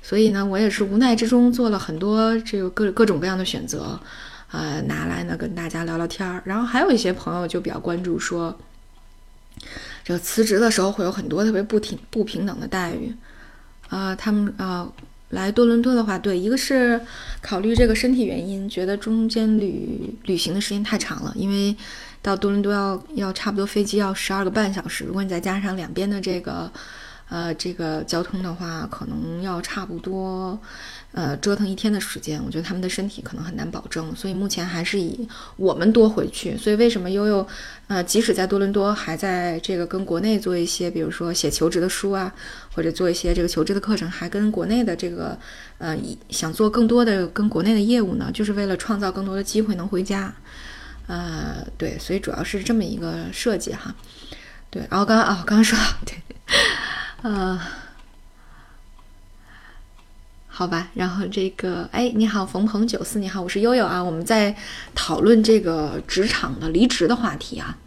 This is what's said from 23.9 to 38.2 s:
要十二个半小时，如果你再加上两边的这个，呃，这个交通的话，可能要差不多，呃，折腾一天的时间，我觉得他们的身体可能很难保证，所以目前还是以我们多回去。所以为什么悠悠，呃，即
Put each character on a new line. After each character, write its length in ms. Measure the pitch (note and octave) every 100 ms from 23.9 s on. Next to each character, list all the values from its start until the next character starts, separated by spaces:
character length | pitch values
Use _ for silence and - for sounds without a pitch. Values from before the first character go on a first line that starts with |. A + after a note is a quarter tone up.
| G3+
要 180 | G3
十 180 | F#3+ -
二 120 | G3
个 60 | F#3+
半 220 | G#3 G#3+
小 140 | G3 D#3+
时， 180 | -
如 80 | -
果 120 | F#3+
你 40 | F#3+
再 120 | F3+
加 200 | F3 F#3+
上 160 | G3 F#3
两 160 | E3
边 160 | E3+ G3
的 120 | G3+
这 200 | F#3+ F3
个， 300 | F3 D#3 E3+ - - - - - -
呃， 240 | E3+ E3+
这 180 | E3 F3+
个 280 | F3 E3 D#3
交 180 | D#3 E3+
通 180 | E3+ F#3+
的 140 | F#3
话， 320 | E3+ E3+ E3 D#3
可 180 | - -
能 360 | D3+ D#3+ E3
要 180 | F#3+ F3
差 240 | E3+ -
不 140 | F#3+ E3+
多， 580 | F3 F#3+ F#3+ F#3 F#3 G#3 - - - - -
呃， 260 | - C3+ C#3
折 180 | - G3+
腾 120 | G#3
一 60 |
天 180 | F#3+ G#3+
的 80 | G#3
时 200 | - -
间， 200 | - D3+ C#3+
我 20 |
觉 100 | C3
得 40 |
他 100 | E3+
们 60 | F#3
的 80 | F#3
身 200 | F#3 G3
体 120 | -
可 120 | -
能 80 | E3+
很 140 | E3 F3
难 120 | D#3+
保 160 | E3+ -
证， 240 | - D#3+
所 160 | D#3+ G3
以 40 |
目 140 | F#3 G3
前 160 | -
还 200 | F3 E3+
是 160 | F3+ G3+
以 260 | E3+ - A3+ - - -
我 180 | F#3
们 180 | D#3+ F3+
多 160 | A3+ G#3+
回 200 | G#3+ G3
去。 280 | - - A3
所 160 | -
以 40 | G#3
为 120 | A#3+
什 120 | G#3+
么 100 | F3+
悠 160 | G3 G#3
悠， 180 | G3+ G#3+ - - - -
呃， 160 | G3
即 160 | F3+ G#3